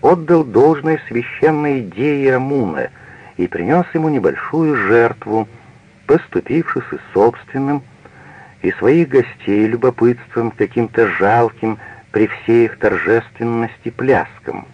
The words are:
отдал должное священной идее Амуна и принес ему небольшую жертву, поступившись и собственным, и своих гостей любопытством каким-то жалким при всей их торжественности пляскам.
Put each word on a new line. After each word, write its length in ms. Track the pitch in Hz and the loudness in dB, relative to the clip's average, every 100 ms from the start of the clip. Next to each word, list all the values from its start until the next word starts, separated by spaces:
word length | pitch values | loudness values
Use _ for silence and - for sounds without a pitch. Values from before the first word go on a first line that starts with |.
отдал 420 | 143 175 156 170 | 4 2 4 2
должное 580 | 139 107 143 151 151 156 - | 4 4 4 4 0 -4 -2
священной 720 | 117 120 - 156 151 147 135 | -6 -6 0 0 2 0 -2
идее 540 | 104 90 143 143 135 127 | -4 -4 -2 0 0 0
Амуна 540 | 131 139 104 76 60 - - - - - | 0 -2 -2 -4 -8 -10 -20 -20 -18 -6
и 100 | 90 | -6
принес 380 | 87 87 165 175 | -4 0 0 0
ему 160 | 165 156 | -2 -2
небольшую 680 | 139 90 - - 156 160 135 | 0 0 -2 -6 -2 0 0
жертву, 720 | 98 117 117 117 - 110 107 - - - _ _ - | 2 4 2 -2 -4 -4 -4 -12 -20 -20 _ _ 0
поступившись 800 | 156 - 90 - 147 165 - - | 0 0 -8 -2 -4 -2 -6 -8
и 60 | 71 - | -14 -6
собственным, 720 | 95 110 117 - 135 139 143 135 - - - - - - - | 2 2 2 -10 -6 -2 -4 -6 -20 -20 -20 -20 -20 -20 -6
и 100 | 90 | -6
своих 380 | - 101 160 156 | 0 2 2 4
гостей 580 | 135 120 - - 101 110 | 2 0 -6 -2 0 0
любопытством 840 | 117 127 123 117 123 - - 113 | 2 0 2 0 0 -6 -4 -4
каким-то 560 | 110 104 - 117 - 110 | -2 -4 -2 -2 0 0
жалким 720 | - 98 117 117 - 113 107 - - - | 0 2 2 0 -2 -6 -6 -12 -20 -8
при 160 | 107 107 | -2 -2
всей 380 | - - 117 113 | -2 0 2 2
их 120 | - | 0
торжественности 1120 | 107 95 - 113 117 - 117 117 117 - 117 | -2 -2 0 -2 -2 -8 -4 -4 -6 -8 -12
пляскам. 800 | 117 127 117 78 - - 50 - | -6 0 0 -2 -12 -14 -14 -16